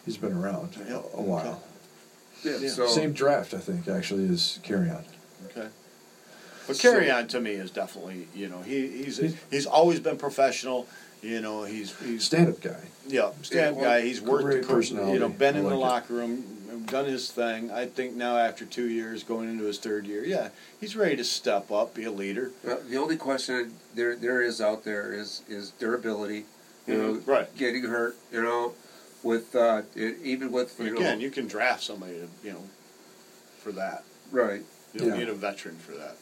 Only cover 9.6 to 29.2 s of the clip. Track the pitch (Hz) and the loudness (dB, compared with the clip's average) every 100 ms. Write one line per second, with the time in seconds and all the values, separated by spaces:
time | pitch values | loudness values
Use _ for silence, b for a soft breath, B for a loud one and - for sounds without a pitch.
9.6 | 139 151 170 165 160 147 139 139 135 117 | 4 8 8 6 0 -2 -4 4 4 4
10.6 | 127 127 123 B B B 110 113 110 107 | -2 -4 -4 B B B -6 -4 -4 -6
11.6 | 101 107 98 - 127 113 - 160 170 - | -6 -6 -8 -8 -6 -2 2 6 6 4
12.6 | - - - - 135 131 104 - - 139 | -8 -10 -14 -16 -2 2 2 -2 0 2
13.6 | 151 135 127 120 120 113 110 139 139 131 | 2 2 4 4 4 -2 2 2 4 2
14.6 | - 123 110 107 98 107 117 - 139 117 | 4 2 2 0 2 4 2 4 4 4
15.6 | 98 131 127 123 - 120 117 123 104 104 | 2 2 2 2 0 -4 -2 -4 -6 -14
16.6 | 101 117 110 135 139 131 - - 117 113 | -12 -10 -4 -2 0 -2 -4 -2 0 -2
17.6 | 117 110 123 131 123 120 120 120 113 - | -4 -4 -4 -4 -4 -2 2 4 2 0
18.6 | 113 - 120 113 113 113 - 113 113 113 | -8 -2 0 0 -2 -8 -4 -4 -2 -2
19.6 | 107 101 113 107 101 104 143 180 - B | -2 -2 -4 -4 -4 -6 -2 -2 -4 B
20.6 | B B 208 220 185 127 120 - 120 101 | B B -8 2 2 2 0 0 2 0
21.6 | - 104 - 110 110 98 98 104 123 - | 2 0 0 -2 -6 -4 -4 -4 -6 -6
22.6 | 123 120 120 131 156 160 135 135 127 127 | -6 -4 -2 -2 0 0 0 -2 0 -2
23.6 | 117 113 - 113 120 120 120 127 120 113 | -2 -8 -8 0 0 0 0 2 2 2
24.6 | 107 110 107 104 104 101 104 - - 101 | 0 0 -4 -4 -4 -6 -8 -12 -10 -10
25.6 | 98 - 113 120 113 107 104 107 107 - | -10 -4 -2 0 0 -2 -4 -6 -8 -20
26.6 | B B - 110 110 110 131 131 - - | B B -2 0 2 0 2 2 2 -2
27.6 | 127 123 120 117 117 117 - 117 117 120 | 0 0 -2 0 -2 -4 -6 -2 0 0
28.6 | 120 - B B B - | -2 -6 B B B -6